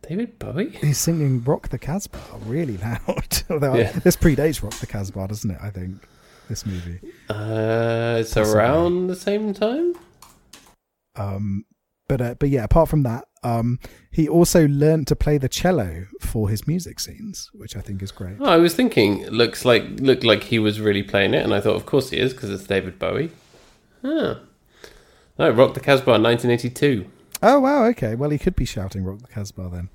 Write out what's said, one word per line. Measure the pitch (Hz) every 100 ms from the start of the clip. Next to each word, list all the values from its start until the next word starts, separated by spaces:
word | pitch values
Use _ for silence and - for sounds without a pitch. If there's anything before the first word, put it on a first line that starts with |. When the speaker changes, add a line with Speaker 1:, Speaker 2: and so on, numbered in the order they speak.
| -
Speaker 1:
David | 175 233 -
Bowie?" | 107 123 254
Speaker 2:
He's | - 147 139
singing | - 170 143 127
Rock | 120 156 -
the | 127
Casbah | - 180 - - - 113 104
really | 135 160 98
loud. | 107 117 - - - - -
<laughs> |
Although | 160 139 127
Speaker 1:
Yeah. | 110
Speaker 2:
this | - 180 -
predates | 175 135 151 147
Rock | 104 -
the | -
Casbah, | 107 95 98 95
doesn't | 107 104
it, | 87
I | 101
think, | 98 92 98 - _ _ - -
this | 117 110
movie? | 92 87 87 - - _
Speaker 1:
Uh, | 104 107 110 110 113 117 113 117 117
it's | 113
Speaker 2:
Possibly. | 113 107 107
Speaker 1:
around | 113 151 170 180 180
the | 180
same | - 208 214
time? | 196 214 269 349 339 - _ - _ _ - _ _ _ _ _ -
Speaker 2:
Um, | 101 98 104 98 - _ _ _ _
but, | 139
uh, | 120 123
but | 143
yeah, | 139
apart | 110 165 160
from | 156
that, | 131 117 - _
um, | 120 117 117 123 - - _
he | - 151
also | 160 175 180 151
learned | 143 151 160 143
to | 147
play | - 147
the | 131
cello | - 180 175 92 78 98 -
for | 110 120 104
his | 107 -
music | 170 170 -
scenes, | - 87 220 - -
which | 107 104 101
I |
think | - 95
is | 95
great. | - 90 104
Speaker 1:
Oh, | 277
I | 165
was | 170 165
thinking, | 247 - 101 98 -
looks | 110 117 - 131
like, | 117 - -
looked | 131 123
like | 117 101
he | - 113
was | 107 104
really | 107 101
playing | 98 98 98
it, | 139
and | -
I | 101
thought, | 107 90
"Of | -
course | 143 127
he | -
is, | 131
'cause | 131 101
it's | 95 -
David | 98 90 85
Bowie." | 90 98 160 - _ - _ _ _ _
Huh. | 262 320 196 117 - _ _ _ - - _ _ _ -
No, | 156
Rock | 113 131
the | -
Casbah, | - 135 127 110
nineteen | 113 120 123
eighty-two. | - 127 - 143 120 92 _ _ -
Speaker 2:
Oh, | 202 285
wow, | 262 294 226
okay. | 247 107
Well, | 113 143
he | 147
could | - -
be | 127
shouting | - 95 95
Rock | 92 101
the | 123
Casbah | 110 101 - 92
then. | 87 90